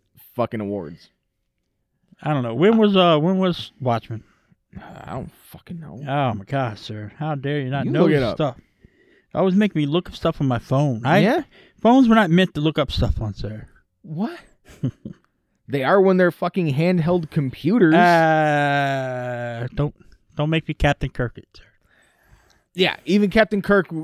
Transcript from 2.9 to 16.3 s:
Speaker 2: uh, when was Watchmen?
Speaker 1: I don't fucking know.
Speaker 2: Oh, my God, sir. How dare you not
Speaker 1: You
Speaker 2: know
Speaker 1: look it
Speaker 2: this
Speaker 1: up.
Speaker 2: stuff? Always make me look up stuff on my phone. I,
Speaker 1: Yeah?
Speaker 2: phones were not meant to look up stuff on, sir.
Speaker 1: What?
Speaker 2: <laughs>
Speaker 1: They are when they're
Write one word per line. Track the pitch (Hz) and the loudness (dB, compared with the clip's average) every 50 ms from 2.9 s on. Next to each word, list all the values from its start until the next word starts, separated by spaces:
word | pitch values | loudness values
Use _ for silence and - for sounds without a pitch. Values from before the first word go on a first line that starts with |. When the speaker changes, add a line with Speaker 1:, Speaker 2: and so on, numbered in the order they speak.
| 196 190 | 4 4
Speaker 2:
uh, | 180 175 160 151 | 4 4 4 4
when | 151 180 190 190 | 2 0 0 0
was | 190 180 170 - - - _ _ | 0 -2 -2 -4 -8 -14 _ _
Watchmen? | 131 123 117 110 - - 113 107 - _ _ _ _ _ _ _ _ _ - - | -4 -4 -2 -4 -4 -8 -12 -14 -14 _ _ _ _ _ _ _ _ _ -20 -20
Speaker 1:
I | - - - - - - 92 | -20 -18 -20 -18 -16 -14 -12
don't | 135 - 160 - | -12 -14 -14 -18
fucking | _ _ _ - - _ - 180 165 | _ _ _ -20 -20 _ -18 -18 -16
know. | 156 - 78 117 147 | -16 -18 -18 -14 -10
Speaker 2:
Oh, | 139 139 147 139 123 104 | -6 -4 -2 -2 -2 -4
my | 104 98 | -6 -8
God, | - 139 135 131 113 104 - | -8 -6 -4 -4 -6 -6 -10
sir. | - - 107 107 107 101 - - | -14 -14 -12 -12 -14 -14 -12 -10
How | 147 156 151 | -8 -8 -6
dare | 139 127 139 147 147 135 | -6 -6 -6 -6 -6 -6
you | 127 | -6
not | 135 139 - | -6 -4 -4
Speaker 1:
You | - - | -2 0
Speaker 2:
know | 156 - | 2 2
Speaker 1:
look | - | 2
it | 156 | 2
Speaker 2:
this | 139 127 | 2 0
Speaker 1:
up. | 110 - | -2 -4
Speaker 2:
stuff? | - 156 139 - - _ _ _ _ - _ _ _ _ _ _ _ _ _ - | -4 -4 -6 -6 -10 _ _ _ _ -20 _ _ _ _ _ _ _ _ _ -4
Always | - 185 190 180 | -2 0 0 2
make | 202 214 202 - | 2 0 0 0
me | 156 147 | -2 -2
look | 139 151 180 - - | -2 -2 -4 -4 -6
up | - | -8
stuff | - - 165 160 - | -6 -4 -4 -4 -2
on | 147 | -2
my | 131 123 110 | -2 -2 -4
phone. | - - 131 135 147 143 120 110 123 | -4 -2 0 0 0 0 -2 -2 0
I, | 131 165 202 | 2 2 4
Speaker 1:
Yeah? | 180 214 277 349 277 - _ _ _ _ _ _ | 4 4 2 0 -2 -6 _ _ _ _ _ _
Speaker 2:
phones | - 226 247 269 262 226 | 2 4 6 6 6 6
were | 226 | 6
not | 226 208 165 | 4 4 4
meant | 165 180 190 175 - | 4 4 2 2 0
to | 147 | -2
look | 147 160 147 156 | -2 -2 0 0
up | 139 - - | -2 -2 -2
stuff | - 123 - - - 113 | -2 -2 0 -2 -2 -4
on, | 104 98 | -6 -8
sir. | - - 101 110 107 - - _ _ _ _ _ _ - | -8 -10 -10 -12 -12 -16 -20 _ _ _ _ _ _ -18
Speaker 1:
What? | 165 156 160 214 302 349 339 - _ _ _ _ - - - - | -14 -10 -8 -8 -8 -8 -12 -18 _ _ _ _ -20 -12 -8 -8
Speaker 2:
<laughs> | 127 - _ - - - - _ _ _ _ _ _ _ _ _ - | -8 -8 _ -14 -18 -18 -20 _ _ _ _ _ _ _ _ _ -8
Speaker 1:
They | 127 143 127 | -6 -4 0
are | 131 180 202 | 2 4 4
when | 190 190 190 | 4 4 4
they're | 180 185 175 | 4 4 2